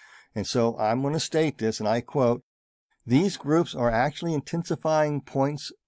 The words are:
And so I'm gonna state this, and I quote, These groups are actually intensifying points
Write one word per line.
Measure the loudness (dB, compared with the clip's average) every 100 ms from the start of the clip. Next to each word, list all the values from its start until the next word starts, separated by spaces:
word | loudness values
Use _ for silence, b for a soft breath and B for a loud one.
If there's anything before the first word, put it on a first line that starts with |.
| B B B
And | -8 -2
so | 0 0 0
I'm | 0 0
gonna | 0 -2
state | -2 0 0 0
this, | -2 -2
and | 0
I | -2
quote, | -2 0 2 0 -4 _ _ _ _ _
These | 2 2 2 -2
groups | 0 2 0
are | -2 0
actually | 2 0 -2 -4
intensifying | -4 -2 -4 -4 -2 0 2 2 -2
points | -4 -2 0 -2 -12 -16